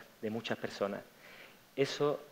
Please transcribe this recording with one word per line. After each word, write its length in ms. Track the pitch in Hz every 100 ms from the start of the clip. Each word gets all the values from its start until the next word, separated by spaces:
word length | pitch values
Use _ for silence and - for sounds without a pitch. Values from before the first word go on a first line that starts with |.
| - -
de 80 | 110
muchas 280 | 113 - 110
personas. 440 | 110 - 98 98 - - - - - - - -
Eso, 440 | 139 - 147 - -